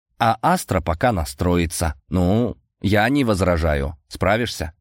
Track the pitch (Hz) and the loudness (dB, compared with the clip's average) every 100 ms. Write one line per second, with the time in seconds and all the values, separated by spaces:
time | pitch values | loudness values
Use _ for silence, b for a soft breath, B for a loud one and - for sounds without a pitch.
0 | _ - 117 - 156 180 - 90 85 82 | _ -2 0 2 0 0 0 -2 -2 0
1 | 123 95 76 - 90 87 82 - 80 - | 0 0 -4 -2 0 0 0 -2 -4 -6
2 | - 85 87 110 120 - _ _ 98 104 | -4 0 2 2 0 -6 _ _ 0 2
3 | 113 143 120 95 90 85 80 73 69 - | 2 2 2 2 2 2 0 0 -4 -8
4 | _ - 92 107 - - 80 - | _ -4 0 0 -2 -6 -10 -12